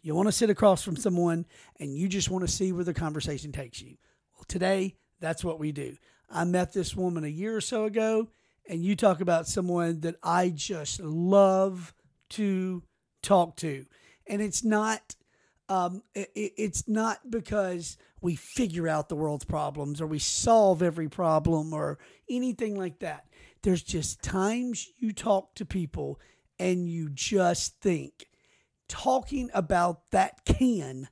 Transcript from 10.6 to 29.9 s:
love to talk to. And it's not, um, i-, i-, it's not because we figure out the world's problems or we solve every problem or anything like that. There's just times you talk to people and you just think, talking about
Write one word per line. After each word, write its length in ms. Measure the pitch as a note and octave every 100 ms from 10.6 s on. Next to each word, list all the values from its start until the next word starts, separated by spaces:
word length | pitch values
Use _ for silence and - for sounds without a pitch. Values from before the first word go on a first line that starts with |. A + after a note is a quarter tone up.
| - F3 D3 -
love 920 | E3 D#3+ F3+ G3 G3 F#3+ F#3+ F3+ E3+ _ _ _ _
to 540 | - G3+ F#3+ F#3 F3+ - _ _ _
talk 340 | - G3 E3 -
to. 300 | D#3+ C#3 C3+ _ _ _ -
And 160 | G3+
it's 200 | G#3 -
not, 540 | A3+ G#3+ A3 G#3+ _ - _ _ _ _ -
um, 320 | F#3+ F3+ F#3 _
i-, 120 | G3+ F#3+ -
i-, 160 | G#3 -
it's 280 | G#3+ - -
not 440 | G#3+ A3+ - B3+
because 680 | A3+ - G#3 F#3 F3+ D#3+ - _ -
we 120 | F3
figure 540 | D#3 - - A3+ E3 E3
out 200 | D#3 C#3+
the 60 |
world's 300 | D3+ D#3 D3
problems 560 | - D#3 D3 C#3+ C#3+ D3
or 60 | D#3
we 120 | D3+
solve 640 | - - A#3 A3+ G3+ E3
every 260 | F3 E3 D#3
problem 640 | - E3+ D#3 D#3 D#3+ D#3
or 260 | D#3 D3+ D3 - _ -
anything 460 | B3 B3+ A3+ A3 G3+
like 220 | F3+ -
that. 280 | E3+ D3 _ _ - _
There's 200 | - F3
just 380 | - E3 - -
times 680 | - F#3+ G3 A#3 B3 A#3 - _
you 140 | A3+
talk 420 | G3+ A3+ G3 - -
to 80 |
people 540 | G3 F#3+ D#3+ D3+ C#3 C#3 _ _ _ -
and 300 | F3+ F3+ F3
you 200 | E3 D#3
just 680 | C#3 - G3+ F3 E3+ - _
think, 460 | G3+ D#3+ C#3 _ - _ _ _ _ _ -
talking 600 | - - C4 - C#4+ B3
about 560 | - D#3+ F3+ F3